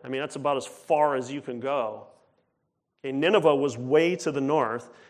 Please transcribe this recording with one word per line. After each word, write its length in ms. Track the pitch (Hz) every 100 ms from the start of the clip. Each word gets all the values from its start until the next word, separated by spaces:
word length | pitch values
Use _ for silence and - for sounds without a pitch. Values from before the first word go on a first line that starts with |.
I 60 | 127
mean, 120 | 131
that's 160 | 151 143
about 200 | 139 139
as 80 |
far 520 | 139 - - 151 151 135
as 140 | 123
you 120 | 139
can 180 | 135 120
go. 460 | 131 139 113 107 - _ _ _ _ _ _ _ _ _
Okay, 80 | 135
Nineveh 420 | 135 160 208 160
was 220 | 151 143 117
way 400 | 127 151 170 180
to 140 | 160
the 100 | 143
north. 480 | 135 151 117 117 - - -